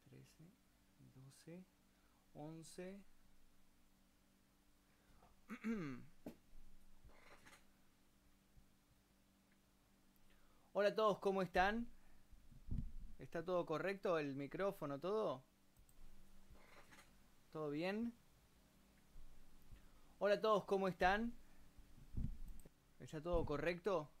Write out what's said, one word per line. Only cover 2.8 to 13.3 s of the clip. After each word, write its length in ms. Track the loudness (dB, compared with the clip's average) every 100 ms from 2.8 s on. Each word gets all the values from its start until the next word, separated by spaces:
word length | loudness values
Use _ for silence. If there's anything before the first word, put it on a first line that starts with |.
| -10 -10 -16 -20 -20 -20 -20 -20 -20 -20 -20 -20 -20 -20 -20 -20 -20 _ -20 -20 _ -20 -20 -20 -20 -20 -14
<clears throat> 540 | -6 -2 -2 -2 -6 -10 -14 -16 -16 -16 -12 -12 -12 -16 -18 -18 -18 -18 -20 -20 -20 -20 -20 -20 -20 -20 -20 -20 -20 -20 -20 -20 -20 _ -20 _ _ _ _ _ -20 _ _ _ -20 -20 -20 -20 -20 -20 -20 -6
Hola 160 | 4 4
a 60 | 8
todos, 240 | 6 8
¿cómo 240 | 4 4
están? 440 | 4 6 6 4 -2 -8 -16 -18 -18 -20 -18 -16 -2 -2 0 -4 -8 -10
¿Está 260 | -6